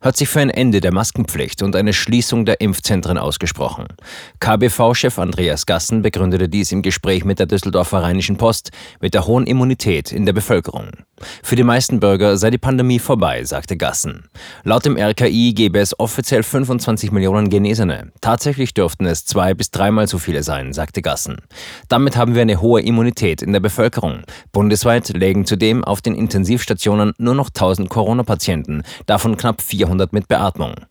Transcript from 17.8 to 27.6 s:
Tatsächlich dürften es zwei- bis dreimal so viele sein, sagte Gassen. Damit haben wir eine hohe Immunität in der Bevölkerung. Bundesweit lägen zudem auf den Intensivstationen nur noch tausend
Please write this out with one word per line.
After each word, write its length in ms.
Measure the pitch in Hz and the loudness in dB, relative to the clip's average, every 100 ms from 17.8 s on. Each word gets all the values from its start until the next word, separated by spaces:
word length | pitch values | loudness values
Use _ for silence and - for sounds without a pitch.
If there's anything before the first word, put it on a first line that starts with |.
| 98 62 - _ | 0 -2 -10 _
Tatsächlich 520 | - 120 147 135 131 | -2 0 0 -2 -2
dürften 320 | - 87 - 92 | 0 -2 0 -2
es 200 | 82 - | -2 -4
zwei- 280 | - 90 | -2 0
bis 160 | 95 - | 0 -4
dreimal 380 | - 98 107 104 | -2 0 2 0
so 100 | 92 | -2
viele 240 | 80 73 | -4 -4
sein, 320 | 73 71 65 | -4 -6 -8
sagte 300 | 69 78 - | -8 -6 -4
Gassen. 380 | 80 71 - 67 - - - - - | -4 -4 -6 -10 -16 -20 -18 -18 0
Damit 280 | 123 139 120 | 2 2 2
haben 160 | 120 | 2
wir 80 | 120 | 4
eine 180 | 117 95 | 4 2
hohe 220 | 110 117 | 4 4
Immunität 640 | 104 117 117 117 101 78 | 4 2 0 0 -2 -2
in 100 | 76 | 0
der 60 | 101 | 0
Bevölkerung. 600 | 98 - 110 - 87 65 - - - | 0 0 0 0 -4 -6 -12 -20 -6
Bundesweit 580 | 101 104 104 120 120 110 | 0 2 2 2 2 0
lägen 360 | 90 95 95 95 | 0 2 4 2
zudem 380 | 101 110 117 | 2 2 0
auf 180 | - 101 | -2 -4
den 140 | - 104 | -4 -2
Intensivstationen 1000 | 110 101 92 120 - 101 - 104 104 - | -2 0 0 0 -2 -2 0 2 0 0
nur 140 | 117 131 | 0 0
noch 140 | 139 | -2
tausend 400 | - | 0